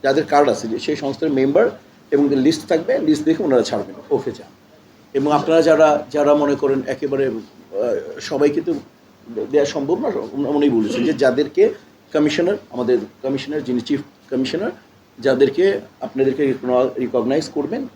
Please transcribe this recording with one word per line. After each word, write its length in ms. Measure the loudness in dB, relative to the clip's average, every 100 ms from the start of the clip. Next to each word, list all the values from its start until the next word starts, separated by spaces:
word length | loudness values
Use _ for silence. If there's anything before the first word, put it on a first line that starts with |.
যাদের 220 | 2 0
কার্ড 240 | 2 4 4
আছে 200 | 0 -4
যে 100 | -6
সেই 180 | -4 -4
সংস্থার 340 | -4 -4 -2
মেম্বার 400 | 2 2 4 2 -2 -20 _ _
এবং 180 | 0 2
লিস্ট 400 | 2 0 -2 -2
থাকবে, 300 | -2 0 -2
লিস্ট 260 | 0 0
দেখে 180 | 0 0
ওনারা 200 | 2 2
ছাড়বেন, 320 | 2 -4 -6 -14 -4
ওকে 200 | -2 -2
যান। 160 | -10 -18 -20 _ -20 _ _ _
এবং 180 | -4 0
আপনারা 300 | 0 2 4
যারা, 440 | 4 6 4 2 -2
যারা 240 | 0 2
মনে 200 | 4 2
করেন 280 | 0 0 -2 -2
একেবারে, 400 | -6 -4 0 -2
আহ, 960 | -4 -10 -20 -12 -4 -2 -2 -6 -12
সবাইকে 400 | -8 2 2 2
তো 140 | -2 -6 -8 _ _ _ -12 -8 0
দেওয়া 160 | 0 0
সম্ভব 320 | -2 -2 -2
না, 100 | -2 -4 -6 -6 -2
উনি 200 | 2 2
বলেছেন 360 | 2 0 -2
যে 80 | -2
যাদেরকে 560 | 2 0 2 -2 2 2 0 -16 _ _
কমিশনার, 440 | 0 0 2 0 -2 -6
আমাদের 280 | -6 0 0 0 -8
কমিশনার 420 | -6 -6 -4 -8
যিনি 160 | -4 -4
চিফ 200 | -2 -4 -4 _ _
কমিশনার, 400 | -4 -2 -2 -6 -8 _ _ _ -4
যাদেরকে 640 | 0 4 4 4 0 0 -8 _
আপনাদেরকে 540 | -10 0 0 2 0 -2 0 2 2 -2
রিকগনাইজ 500 | -2 -2 0 -2 -2
করবেন 400 | -6 -4 -6 -8